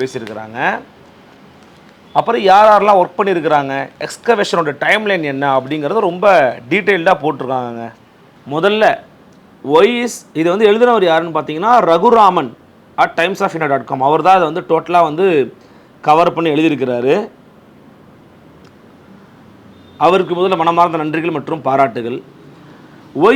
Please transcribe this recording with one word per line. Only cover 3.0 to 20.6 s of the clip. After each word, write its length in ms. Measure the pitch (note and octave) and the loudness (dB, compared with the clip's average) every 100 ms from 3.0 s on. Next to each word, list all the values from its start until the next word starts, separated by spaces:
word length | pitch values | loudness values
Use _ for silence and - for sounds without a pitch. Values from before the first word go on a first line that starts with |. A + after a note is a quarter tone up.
ஒர்க் 160 | F3 - | 2 -2
பண்ணியிருக்கிறாங்க, 540 | G3+ F3 D#3 D3+ C#3 C#3 C3+ - D3+ | -2 0 0 0 0 -6 -8 -10 -14
எக்ஸ்கவேஷனோட 680 | - - A3+ G3+ F#3 D#3 C#3 D#3 | -10 -2 0 0 -2 -4 -4 0
டைம்லைன் 400 | G3+ G#3+ F#3 D3+ | 0 0 -4 -4
என்ன 120 | C3+ C#3+ C3+ | -4 0 0
அப்படிங்கிறத 480 | C3 D#3 C#3+ G#3 G3+ | -2 -6 -4 -2 -2
ரொம்ப 180 | F3 G3+ F3+ C3 A#2+ A#2+ | 0 2 4 2 -2 -4
டீட்டெயில்டாக 500 | F#3 G3 F#3+ E3 - | -4 0 0 0 0
போட்டிருக்காங்கங்க. 640 | C#3+ C#3 B2+ C3 B2 A#2 A#2 - _ _ _ _ - | -2 -6 -6 -6 -6 -10 -14 -16 _ _ _ _ -10
முதல்ல 400 | D3 F#3+ G#3+ G3+ - - _ _ _ _ _ B2+ | -2 0 2 0 0 -8 _ _ _ _ _ 0
why 140 | D3+ G#3 A#3+ A#3+ | 4 4 2 -4
is, 80 | - - D3+ | -8 -12 -4
இது 80 | E3 | -2
வந்து 160 | F#3+ A3 | 2 2
எழுதினவர் 380 | G#3+ B3 A3+ F#3 | 4 2 2 2
யாருன்னு 260 | D#3+ E3+ D#3 | 0 0 -6
பார்த்தீங்கன்னா 360 | C#3 D#3 G#3 A#3+ F3 | -6 -6 2 2 4
ரகுராமன் 600 | E3 A3 A3+ G3+ F3+ C3 A2+ _ _ _ - | 2 4 4 4 2 -4 -8 _ _ _ -4
at 80 | F3+ - | -4 -2
times 200 | E3+ F#3+ G3 | -4 -2 -6
of 60 | E3 | -4
india 120 | D3+ | -2
dot 120 | C#3 A#2+ | -4 -4
com. 100 | C#3 C3+ | -4 0
அவர் 160 | D3 D#3+ | 0 4
தான் 120 | F#3+ | 4
அதை 80 | D#3+ | 2
வந்து 120 | D#3+ - | -4 -2
டோட்டலாக 380 | D#3+ D#3+ F3 D#3+ | -4 0 0 0
வந்து 160 | D3+ F#3+ D#3+ A#2+ - - - _ _ - | 0 0 2 -2 -6 -20 -20 _ _ 0
கவர் 280 | D3+ F3 D3+ | 2 2 0
பண்ணி 140 | E3 | -2
எழுதியிருக்கிறாரு. 600 | D3 D#3+ C#3+ B2+ B2 A#2+ F3+ - _ _ _ _ _ _ _ _ _ _ _ _ - - _ - - - - - - - - - - - - D#3 | 0 0 0 -4 -2 0 -2 -2 _ _ _ _ _ _ _ _ _ _ _ _ -20 -20 _ -20 -20 -20 -20 -20 -20 -20 -20 -20 -20 -20 -2 2
அவருக்கு 280 | F#3+ E3 E3+ | 2 0 -2
முதல்ல 200 | F#3+ F#3 | -2 0